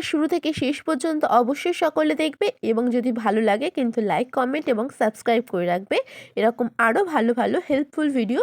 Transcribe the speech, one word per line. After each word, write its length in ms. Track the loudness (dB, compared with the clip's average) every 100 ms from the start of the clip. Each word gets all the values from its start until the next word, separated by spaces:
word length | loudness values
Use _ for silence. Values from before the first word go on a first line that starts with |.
| 2
শুরু 140 | 0 0
থেকে 240 | 0 -2
শেষ 240 | -2 -2 -2
পর্যন্ত 400 | -2 -2 -2 0 2 4
অবশ্যই 360 | 2 0 -2 0
সকলে 320 | 0 2 0
দেখবে 320 | 2 -2 0 -4 -2
এবং 220 | -2 0 2
যদি 200 | 0 0
ভালো 280 | 0 0 2
লাগে 260 | 2 2 0
কিন্তু 280 | -2 -2 0 0
লাইক, 180 | 0 -2 -2
কমেন্ট 300 | -2 -2 -2
এবং 160 | -2 -2 -2
সাবস্ক্রাইব 460 | -2 -2 0 0 0
করে 140 | -2 -2
রাখবে 300 | -2 -2 -2 -4 -8 -10 0
এরকম 280 | 0 0 -4 0
আরও 220 | 2 2
ভালো 260 | 0 2 0 2
ভালো 160 | 0 0 0
হেল্পফুল 380 | -2 -2 -2 -2 0
ভিডিও 220 | 0 0